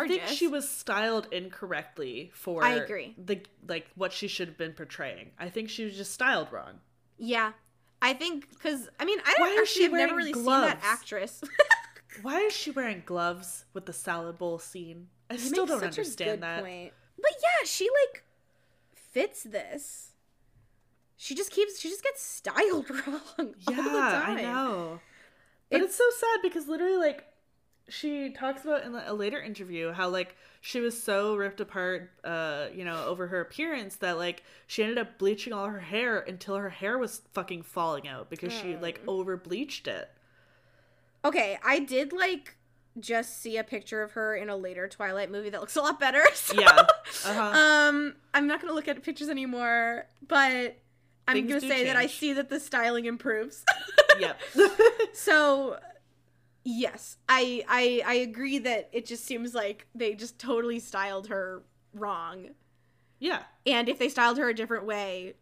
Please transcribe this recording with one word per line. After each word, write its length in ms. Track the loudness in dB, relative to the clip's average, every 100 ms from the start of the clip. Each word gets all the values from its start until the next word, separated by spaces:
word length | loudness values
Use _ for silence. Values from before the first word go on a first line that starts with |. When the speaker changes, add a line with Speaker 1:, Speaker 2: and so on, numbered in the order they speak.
| 0
Speaker 1:
think 140 | 0
Speaker 2:
gorgeous. 160 | -2 0
Speaker 1:
she 100 | 0
was 220 | 0 -4
styled 580 | -8 -4 0 0 0 -2
incorrectly 1000 | -8 -8 -12 -6 -6 -8 -10 -8 -8 -12
for 280 | -12 -6 0
Speaker 2:
I 120 | 2
agree. 400 | 2 -2 -8 -10 -14
Speaker 1:
the, 240 | -6 -6 -6 _ -10
like, 220 | -10 -10
what 180 | -6 -6
she 160 | -4 -8
should 200 | -6 -8
have 80 | -6
been 160 | -10
portraying. 580 | -10 -14 -10 -10 -10 -16 -14
I 100 | -10
think 180 | -8 -8
she 140 | -6
was 120 | -8 -8
just 160 | -10
styled 400 | 0 2 2 -2
wrong. 280 | -8 -12 -18 _ _ _ -12
Speaker 2:
Yeah. 340 | -2 0 0 -4 _ _ _ _
I 120 | 0
think, 320 | 2 -4 -6 -10 -6
'cause, 280 | -4 -4 -8 -6
I 40 |
mean, 140 | -2 0
I 100 | 4 4
Speaker 1:
Why 100 | 6
Speaker 2:
don't 60 |
Speaker 1:
is 60 | 4 2
Speaker 2:
actually 60 | 4
Speaker 1:
she 40 |
Speaker 2:
have 80 | 4
never 200 | 6 2
Speaker 1:
wearing 20 | 2
Speaker 2:
really 160 | -2
seen 100 | -2
that 360 | 4 4 4 2
Speaker 1:
gloves? 40 | 0
Speaker 2:
actress. 540 | 0 -4 -6 -6 -10
<laughs> 800 | -6 4 6 6 2 -20 _ -12
Speaker 1:
Why 180 | -4 0
is 140 | 0
she 160 | 0 -6
wearing 320 | -4 -4 -6
gloves 640 | -6 -2 -2 -2 -10 -14 -12
with 100 | -12
the 80 | -12
salad 460 | -10 -6 -4 -6 -6
bowl 200 | -6 -6
scene? 500 | -8 -14 -14 -16 -20 _ _
I 60 |
Speaker 2:
You 60 | -8
Speaker 1:
still 240 | -2 0 0
Speaker 2:
make 20 |
Speaker 1:
don't 120 | 0
Speaker 2:
such 180 | -2 -4
a 20 |
Speaker 1:
understand 300 | -6 -4 -4
Speaker 2:
good 100 | -4
Speaker 1:
that. 200 | -6 -8
Speaker 2:
point. 300 | -8 -12 -16 _ _ 0
But 140 | 0 2
yeah, 240 | 2 2 0
she, 220 | 0 2
like, 340 | 4 2 0 _ _ _ _ _ _ _
fits 480 | _ -6 -2 -2 -4
this. 680 | -8 -8 -8 -12 -12 -16 -20 _ _ _ _ _ _ _ _ _ _ _
She 160 | -10
just 160 | -6 -4
keeps, 280 | 0 0 -2
she 100 | -10
just 120 | -4
gets 200 | -4 -4
styled 640 | -12 -10 -4 0 2 0 -4
<laughs> 160 | -8 -6
wrong 140 | -10 -10 -6
all 60 |
the 100 | -6 -4 -4
Speaker 1:
Yeah, 520 | -2 0 2 2 2 0
I 80 |
Speaker 2:
time. 20 | -2
Speaker 1:
know. 580 | -2 -2 -2 -4 -6 -10 -16 -20 -20 _ _ _ _
But 100 | 0
it's 60 | 2
Speaker 2:
It's 80 | 4
Speaker 1:
so 120 | 4
sad 300 | 4 0 2
because 260 | 0 -2 -6
literally, 280 | -2 0 2
like, 280 | 2 0 -14 _ _ _ _ _ -16
she 420 | -8 -6 -4 -6
talks 340 | -4 -6 -4
about 200 | -2 -2
in 100 | -2
a 180 | -10 -6
later 280 | -4 -4 -4
interview 520 | -8 -12 -10 -6 -6
how, 160 | -2 -2
like, 280 | -2 -6 -10 -20 _
she 180 | -8 -2
was 200 | -2 -4
so 340 | -2 0 0 -2
ripped 240 | -4 -6
apart, 500 | -8 -4 -4 -4 -8 _
uh, 440 | -8 -6 -4 -4 -8
you 100 | -8 -8
know, 180 | -6 -4
over 200 | -4 -4
her 160 | -4
appearance 540 | -6 -6 -4 -4 -8 -6
that, 200 | -4 -2
like, 260 | -4 -6 -16 -20 _
she 160 | -2
ended 140 | 0 0
up 200 | -4 0
bleaching 340 | 0 0 -4
all 140 | -6 -6
her 140 | -8
hair 380 | -4 -2 0 0
until 360 | -4 -10 -6 -6
her 140 | -6
hair 260 | -6 -4 -2
was 240 | -4 -8 -8
fucking 280 | -8 -6 -10
falling 460 | -8 -4 -2 -4 -8
out 220 | -12 -12
because 240 | -10 -8
she, 220 | -6 -8 -6
like, 260 | -8 -8
Speaker 2:
Mm. 60 | -4
Speaker 1:
over 280 | -4 -4 -6
bleached 500 | -6 -6 -6 -8 -8
it. 240 | -8 -10 _ _ _ _ _ _ _ _ _ _ _
Speaker 2:
Okay, 340 | 0 2 0 0
I 160 | 2 2
did, 320 | 2 0 0
like, 440 | 0 0 0 -8 -20 _ _ _ -16
just 400 | -2 -2 -2 -10
see 160 | -6 -6
a 80 |
picture 380 | -6 -10 -8 -6
of 100 | -6
her 240 | -4 -4 -4
in 120 | -6
a 80 | -6
later 300 | -8 -8 -10
Twilight 420 | -6 -4 -4 -6
movie 200 | -6 -8
that 100 | -8
looks 140 | -4 0
a 40 |
lot 160 | 0 2
better, 240 | 2 6 6
<laughs> 60 |
so 260 | 6 0 8
Speaker 1:
Yeah. 260 | 10 12 10 6 -2 -6
Uh-huh. 160 | -2 0 4 8
Speaker 2:
um, 580 | 8 8 6 4 -2 -8 _
I'm 140 | 0 2
not 140 | -2
gonna 140 | -2
look 120 | -4 -2
at 140 | -6
pictures 260 | -6 -8 -6
anymore, 800 | -4 -4 -2 2 2 2 -2 -10 _ 2
but 500 | 4 4 2 -2 -8 _ _ _ _ 2
I'm 60 | 2
Speaker 1:
Things 120 | 2
Speaker 2:
gonna 120 | 0
Speaker 1:
do 60 | 2
Speaker 2:
say 160 | 2 4
that 100 | 4
I 60 |
Speaker 1:
change. 160 | 2 0
Speaker 2:
see 140 | -2
that 140 | 0 -2
the 120 | -6
styling 440 | -2 0 2 0 -2
improves. 580 | -4 -2 -2 -4 0 0
<laughs> 60 | 0 6 6 8 8
Speaker 1:
Yep. 220 | 6 -2 -2
<laughs> 580 | 6 6 10 8 8 -2
Speaker 2:
So, 640 | 0 4 6 6 4 0 -6 -12 -20 _ _ _ _ _ _
yes, 520 | -6 -2 -2 -4 -16 -8 4
I, 360 | 4 4 0 0
I, 340 | 4 4 2 2
I 80 |
agree 440 | 0 0 -4 -4 -2
that 280 | 0 -2 -2
it 120 | -8
just 200 | -6 -12 -8
seems 280 | -6 -4
like 320 | -4 -4 -6 -14
they 200 | -4 -4
just 240 | -4 -10 -10
totally 400 | -2 -2 0 -4
styled 480 | -6 -6 -4 -4 -6
her 340 | -6 -6 -10 -18 _ _
wrong. 580 | -8 -6 -6 -8 -12 -16 -20 _ _ _ _ _ _
Speaker 1:
Yeah. 240 | -4 -4 -6 _ 0
Speaker 2:
And 220 | 2 2
if 80 | 0
they 100 | -2
styled 300 | 4 2 4
her 100 | 0
a 60 |
different 320 | -2 -4 -4 -4
way, 480 | -4 -4 -6 -10 -16